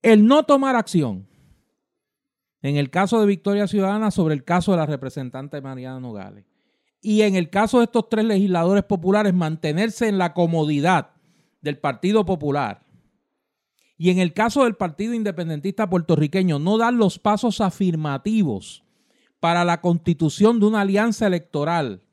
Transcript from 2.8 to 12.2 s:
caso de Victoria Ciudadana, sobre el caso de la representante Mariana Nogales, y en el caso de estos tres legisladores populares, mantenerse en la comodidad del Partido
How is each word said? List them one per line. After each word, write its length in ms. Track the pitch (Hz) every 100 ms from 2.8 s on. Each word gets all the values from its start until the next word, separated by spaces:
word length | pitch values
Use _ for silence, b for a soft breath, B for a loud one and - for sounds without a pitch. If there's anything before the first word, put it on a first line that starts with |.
| 139
caso 300 | 175 190 226
de 60 | 202
Victoria 420 | 196 202 202 196
Ciudadana, 440 | 208 190 208 214
sobre 240 | 196 160 147
el 80 |
caso 280 | - 180 175
de 60 | 175
la 80 | 151
representante 760 | 139 131 143 127 131 143 147
Mariana 400 | 135 131 127 131
Nogales, 460 | 127 104 98 101 _ _ _ _ _ _
y 200 | 220 214
en 140 | 214 190
el 140 | 165
caso 300 | 196 220 247
de 60 | 233
estos 240 | 233 220
tres 160 | 214 220
legisladores 580 | 196 196 175 170 202
populares, 500 | 196 196 175 208 208
mantenerse 760 | 180 160 156 156 156 226 - 226
en 100 | 196
la 160 | 175
comodidad 800 | 180 170 165 151 147 160 175 - _ _ _ _ _
del 160 | 147 135
Partido 480 | 147 117 185 214